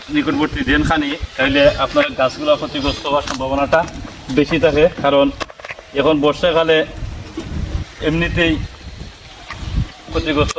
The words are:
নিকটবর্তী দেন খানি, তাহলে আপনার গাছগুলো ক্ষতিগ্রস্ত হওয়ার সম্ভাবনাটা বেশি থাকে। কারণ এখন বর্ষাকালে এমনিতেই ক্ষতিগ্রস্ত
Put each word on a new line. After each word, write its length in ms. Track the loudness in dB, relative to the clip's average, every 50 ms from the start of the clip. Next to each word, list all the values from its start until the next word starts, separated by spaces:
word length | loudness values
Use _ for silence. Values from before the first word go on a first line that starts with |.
| -8 -4 -2
নিকটবর্তী 460 | 0 0 0 0 0 0 -2 -2 -2 0 2
দেন 120 | 2 2 2 2
খানি, 200 | 2 0 0 -2 -4 -6 -8 -6 -2
তাহলে 260 | -2 0 2 4 4 4 4 4 2 0
আপনার 200 | 0 2 0 0 0 0 0
গাছগুলো 320 | 0 0 0 0 0 0 0 0
ক্ষতিগ্রস্ত 420 | 0 -4 -6 -4 -2 -2 -4 -4 -2
হওয়ার 180 | -2 0 0 0 -2
সম্ভাবনাটা 500 | -6 -6 -4 -2 -2 0 0 2 2 2 0 -2 -6 -12 -12 -14 -14 -14 -10 -2 2
বেশি 200 | 2 2 2 2 2 2
থাকে। 180 | 4 4 4 4 4 4 2 0
কারণ 220 | 4 4 4 4 2 0 -4 -8 -12 -12 -14 -16 -16 -16 -16 -16 -6 -2 0
এখন 160 | 2 2 4 4 2
বর্ষাকালে 540 | 2 2 2 2 2 4 4 4 4 4 4 2 0 -4 -10 -10 -10 -10 -10 -12 -12 -12 -12 -10 -8 -6 -6 -4 -4 -4 -6 -6 -8 -10 -6 -2
এমনিতেই 460 | -2 0 0 0 0 0 2 2 2 2 0 -2 -6 -12 -14 -18 -16 -16 -16 -16 -16 -18 -20 -20 -20 -20 -18 -16 -14 -14 -10 -8 -4 -2 -2 -2 -4 -6 -14 -12 -6
ক্ষতিগ্রস্ত 440 | -4 -2 -2 0 0 2 0 0 0